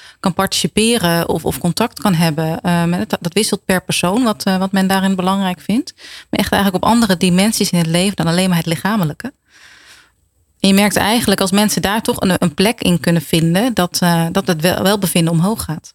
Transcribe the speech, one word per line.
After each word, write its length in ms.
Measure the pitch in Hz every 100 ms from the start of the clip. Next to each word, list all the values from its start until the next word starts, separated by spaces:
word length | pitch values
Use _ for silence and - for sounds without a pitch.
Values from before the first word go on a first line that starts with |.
| - -
kan 140 | 196
participeren 960 | 170 190 - 170 - 220 233 175 170 165
of, 160 | 165
of 140 | 160 143
contact 420 | 175 - 233 -
kan 140 | 214
hebben. 460 | 170 170 151 160 165
Eh, 240 | 180 175
met 140 | 170 180
het, 180 | 214 -
dat 120 | 175
wisselt 320 | 202 220 202
per 180 | - 185
persoon 380 | - - 175 214
wat, 200 | 240 208
eh, 120 | 202 185
wat 160 | 190
men 140 | 196 190
daarin 280 | 190 190
belangrijk 460 | 190 185 196 190 180
vindt. 320 | - 220 359 - - - -
Maar 100 | -
echt 120 | 196
eigenlijk 320 | 208 196 180
op 60 | -
andere 260 | 233 220 175
dimensies 540 | 185 180 208 - 202
in 80 | 175
het 80 | 160
leven 300 | 170 196 196
dan 100 | 160
alleen 220 | 175 190
maar 100 | 170
het 80 | 165
lichamelijke. 680 | 160 190 220 156 - 247 - _ - - - - - _ _ _ _ _ _
En 80 | 196
je 60 |
merkt 220 | 196 208 175
eigenlijk 440 | 185 233 220 196
als 100 | 190
mensen 320 | 202 208 -
daar 200 | 185 220
toch 180 | 233 247
een, 160 | 196 180
een 160 | 175
plek 260 | - 196 -
in 200 | 185 170
kunnen 220 | - 170
vinden, 520 | - 170 165 180 254
dat, 240 | 208 180 -
eh, 260 | 175 170 165
dat 140 | 190 196
het 140 | 165
wel-, 220 | 175 -
welbevinden 500 | 185 208 190 180 165
omhoog 300 | 165 185 226
gaat. 320 | - 151 -